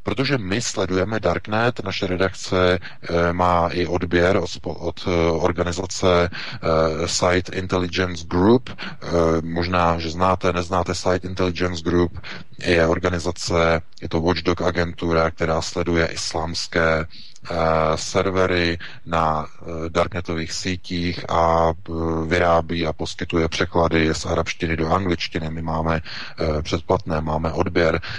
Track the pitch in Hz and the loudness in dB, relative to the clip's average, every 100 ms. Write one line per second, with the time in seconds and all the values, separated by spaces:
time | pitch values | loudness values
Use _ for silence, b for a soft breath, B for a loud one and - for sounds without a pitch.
0 | - 117 135 135 92 107 - 110 90 92 | -4 -2 0 0 0 -2 -2 -2 0 2
1 | 98 110 90 85 - 110 120 - 98 - | 0 0 0 -2 -2 0 0 0 -6 -2
2 | 92 90 95 - - 92 90 90 - - | -2 0 -2 -2 -2 2 4 2 -2 -12
3 | - 87 87 87 90 87 85 85 82 85 | -2 2 2 2 4 4 2 0 0 -2
4 | 90 87 90 101 - - - 78 85 - | 2 4 4 2 0 -6 -8 -6 -6 -4
5 | - 87 85 82 90 87 85 85 95 - | -2 2 2 2 0 0 -2 -2 -6 0
6 | 95 87 87 - - - 82 80 80 78 | 4 4 2 -2 -10 -4 0 2 2 0
7 | 87 - 90 90 - 92 92 95 90 85 | -2 0 2 2 0 -6 -2 -2 0 -2
8 | 90 85 - 87 98 127 - - - - | -2 -4 -2 4 6 6 2 -10 -10 -10
9 | - 85 82 80 82 85 87 90 85 85 | -2 2 4 2 0 -2 0 2 2 2
10 | 82 85 92 95 92 87 87 92 90 87 | -2 0 2 2 0 0 0 0 0 0
11 | 95 92 92 92 92 85 90 87 85 87 | 0 0 -2 -2 -2 0 -2 -2 0 2
12 | 85 - B B B - - 85 82 87 | 2 -2 B B B -6 2 4 4 2
13 | 87 87 87 87 - 87 82 82 - - | 0 0 -2 -4 0 2 4 2 -2 -10
14 | 87 82 82 85 82 85 82 85 85 85 | -4 0 2 2 0 0 0 0 -2 -2
15 | 85 82 80 - 82 80 - 90 87 85 | 0 2 2 0 0 0 -2 -2 0 2
16 | 82 - - 82 82 82 - 87 82 80 | 2 -2 -4 -4 -4 -4 -2 0 2 0
17 | 82 B B - - 85 80 80 78 80 | -2 B B -12 -6 0 2 2 2 0
18 | - 98 95 92 92 87 85 82 B B | 0 0 2 2 2 2 2 -2 B B
19 | - 82 80 78 76 - - 82 82 82 | -2 2 2 0 -4 -10 -8 -6 -2 0
20 | 85 95 85 82 80 - 95 90 - 87 | 0 -2 -4 -4 -4 -6 -4 -4 -4 -4
21 | 87 87 - 85 85 82 82 80 - 82 | -2 -4 -2 2 4 4 4 0 -6 -4
22 | 82 82 80 87 87 82 80 85 82 - | -2 -2 0 2 4 4 2 -2 -2 -2
23 | 82 - 87 85 80 - 95 87 82 - | -6 -6 -2 0 0 0 0 2 4 4
24 | 80 80 92 82 78 - 82 78 80 90 | 2 0 -2 -2 -2 -2 -2 0 0 0
25 | 95 82 - 85 80 80 80 80 80 80 | 0 -2 -2 -4 -4 -6 -4 -2 0 -2
26 | - - - - 80 76 76 80 - 92 | -4 -12 -10 -4 -2 -2 -2 -4 0 0
27 | - 78 80 78 80 80 85 87 82 80 | 0 -2 0 -2 -2 -2 0 2 2 2
28 | B | B